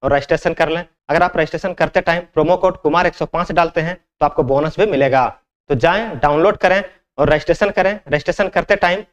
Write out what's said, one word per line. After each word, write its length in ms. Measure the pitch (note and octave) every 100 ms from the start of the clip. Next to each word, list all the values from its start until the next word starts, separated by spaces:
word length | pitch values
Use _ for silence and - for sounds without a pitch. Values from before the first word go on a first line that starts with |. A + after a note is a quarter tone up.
और 100 | C3+
रजिस्ट्रेशन 400 | C#3+ - D#3+ F3
कर 160 | E3 D#3+
लें। 140 | E3 F3 _ -
अगर 140 | D#3
आप 140 | F3 E3+
रजिस्ट्रेशन 360 | D#3 D#3+ F#3+ F3
करते 260 | D#3 F#3+
टाइम 200 | F3 E3+ F3
प्रोमो 240 | D#3 D#3 F3+
कोड 200 | F#3 F3+
कुमार 300 | D3+ E3 F3
एक 80 | -
सौ 100 | D#3
पाँच 240 | E3 F3
डालते 280 | E3+ E3 D#3+
हैं 160 | D#3+ F3+ _ _
तो 60 | D3
आपको 180 | D#3 B2+
बोनस 340 | C3+ D#3 -
भी 60 | G#3
मिलेगा। 400 | C#3+ C3+ C3 A#2+ - _ _ -
तो 60 | C3+
जाएं, 420 | E3 F#3+ A3+ D3
डाउनलोड 380 | D3 D3 F#3 -
करें 260 | F#3 F#3+ G3 - _ -
और 120 | D3
रजिस्ट्रेशन 400 | D3+ - D#3+ G3+
करें। 220 | G3+ F#3 G#3 -
रजिस्ट्रेशन 420 | D3 - E3+ F#3+
करते 260 | F3+ - G3
टाइम 240 | F3 F#3+ G#3+